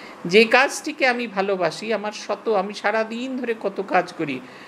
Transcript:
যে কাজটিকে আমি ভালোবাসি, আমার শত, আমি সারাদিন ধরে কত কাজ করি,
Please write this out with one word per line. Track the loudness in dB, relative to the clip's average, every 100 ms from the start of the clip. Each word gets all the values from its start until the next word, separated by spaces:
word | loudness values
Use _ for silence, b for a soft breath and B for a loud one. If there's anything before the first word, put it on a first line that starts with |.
| B B 4
যে | 6
কাজটিকে | 8 6 4 0 -8 0 0
আমি | 0 -2
ভালোবাসি, | -2 0 2 0 -2 -4
আমার | -2 -4
শত, | -8 -8 -4 0
আমি | 0 0
সারাদিন | -2 0 0 -2 -4 -6 -6
ধরে | -4 -4
কত | -4 -4 0
কাজ | 2 2
করি, | -4 -4 -6 B B